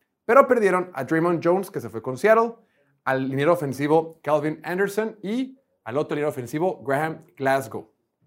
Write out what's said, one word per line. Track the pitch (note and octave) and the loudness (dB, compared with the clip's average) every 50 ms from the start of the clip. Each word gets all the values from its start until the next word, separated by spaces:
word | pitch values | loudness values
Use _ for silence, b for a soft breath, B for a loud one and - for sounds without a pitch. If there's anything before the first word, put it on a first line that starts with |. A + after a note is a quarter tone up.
| _ _ _ _ _ | _ _ _ _ _
Pero | - A3+ C4+ C4 B3+ | 4 6 6 6 6
perdieron | B3+ A#3 G#3+ F#3+ F3+ F3+ F3 F3+ - | 6 2 4 2 2 2 -2 -4 -6
a | - C3+ | -8 -4
Draymond | A#2+ D#3+ D#3+ D#3+ F3 F3 D#3+ C3+ | -2 0 0 2 2 0 0 2
Jones, | E3+ F3 F#3+ G3 - | 2 2 0 0 -4
que | - D3 | -8 -10
se | A#2+ A2+ | -10 -10
fue | - A2+ | -10 -10
con | - C3 C3 | -8 -8 -4
Seattle, | B2+ - G#3 A3 A3+ A3+ A#3 A#3 - _ _ _ _ _ _ _ _ - | 0 4 4 6 6 4 2 -2 -8 _ _ _ _ _ _ _ _ -4
al | C3 C3 C3+ C3+ C3 | -2 -2 -2 -2 -2
liniero | C3+ C3+ C#3+ D#3 F3 | -2 0 2 2 2
ofensivo | - D3+ C#3 C3 C3 C#3+ D3 D3+ E3 D#3+ D#3+ D#3+ _ - | 2 0 -4 -4 -2 0 2 2 2 2 0 -6 _ -4
Calvin | C#3+ D3+ D3+ C#3+ D#3 D#3 D#3 - | 0 0 0 0 -2 -6 -6 -8
Anderson | - F3 F3+ G3+ G3 G3 G#3+ A3 A3 G#3+ - - | -6 -4 -2 -2 -2 -2 -4 -4 -4 -6 -8 -8
y | F#3 G#3+ B3 C4+ B3+ - _ _ _ _ _ - | -6 -4 -4 -4 -6 -10 _ _ _ _ _ -12
al | A2 A2+ C#3+ | -6 -4 -4
otro | D#3 D#3 D#3+ | -4 -2 -2
liniero | D3 D3 D3+ | -4 -2 -2
ofensivo | C#3+ B2+ A#2+ A2+ - D3+ E3+ F#3 E3+ - B2 | -4 -4 -6 -6 -4 -2 -2 -2 -4 -4 -4
Graham | B2+ C3+ C#3 D#3 D#3+ E3 D#3+ - _ _ | -2 -2 -2 -2 -4 -6 -8 -14 _ _
Glasgow. | - C3+ C3+ C3+ C3+ C3 A2 G#2+ G2+ - _ _ _ _ _ _ _ _ | -4 -2 0 0 0 -2 -4 -10 -12 -14 _ _ _ _ _ _ _ _